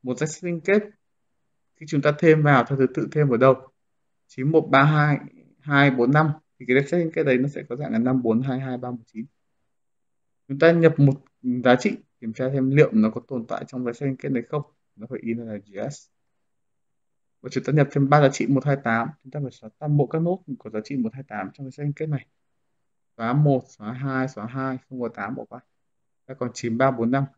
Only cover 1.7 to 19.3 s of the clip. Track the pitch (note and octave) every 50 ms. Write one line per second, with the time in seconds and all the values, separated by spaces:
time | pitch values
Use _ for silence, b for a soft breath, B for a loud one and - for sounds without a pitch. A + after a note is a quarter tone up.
1.7 | _ _ D#3 D3+ - D3 C#3 D3+ D3 D3+ - E3 D#3 D#3 D3 D3 C#3+ B2+ A#2 -
2.7 | C#3 C3+ C3 C3 - - - - - D3+ D3 C#3 B2 A2+ C3 C3+ C3 - - -
3.7 | _ _ _ _ _ _ _ _ _ _ _ _ - - C3 D3 D#3+ D#3+ D3+ -
4.7 | B2+ C#3 C#3 D3 D#3 D3+ D3 D3+ C#3+ - - - _ - _ _ _ _ _ D3
5.7 | C#3+ C#3 C#3+ C#3+ C3 B2+ A#2+ A#2+ C#3+ D3+ D#3+ D#3 D3 - _ _ _ _ C3 A#2
6.7 | B2+ C3+ C#3 C#3 E3+ F3 E3+ D#3+ E3 D#3+ D#3 C#3+ B2+ B2 C3 D3 - - - -
7.7 | A#2+ C3 D3 - - A2+ A#2 B2+ C3 C3 A#2+ A2+ A2 A#2 C3 C3+ B2+ B2+ C3+ C3
8.7 | B2+ B2 B2+ B2 A#2+ A#2+ A#2 _ _ A2 A2+ C#3+ _ _ _ _ _ _ _ _
9.7 | _ _ _ _ _ _ _ _ _ _ _ _ _ _ _ _ C3+ C#3+ E3 E3
10.7 | E3+ E3+ E3 D#3+ D#3 C#3+ C#3+ C#3 C3 - _ _ _ _ - B2+ B2 B2 - B2
11.7 | B2+ B2+ - - - - _ _ _ _ - A2+ A2 - C3 C3 C#3 C#3 C3 C3
12.7 | C3+ D3 C#3+ - G#2+ A2 G#2+ A2 A2 B2 - _ C3+ B2 A2+ - - - - -
13.7 | - B2+ B2+ A#2+ A#2 - C#3+ C#3 C3+ B2 - C#3+ C#3 A#2+ A2+ _ - D3+ C#3 _
14.7 | _ _ _ _ _ - G#2+ A#2+ C3 - - A2+ A#2 A#2 A#2+ A2+ G#2+ G#2 G2+ G#2
15.7 | G2 G2 G#2+ B2+ D3 - _ _ _ _ _ _ _ _ _ _ _ _ _ _
16.7 | _ _ _ _ _ _ _ _ _ _ _ _ _ _ - C3+ - C3 B2 -
17.7 | C#3 D3+ C#3 C#3+ - D3 C#3+ C3+ D3 D3+ D3 C3+ C#3 - A#2 A#2 C#3 C3+ B2+ C#3+
18.7 | C#3 C3+ - A#2+ A2+ A2+ A#2 D3 D#3 _ _ C3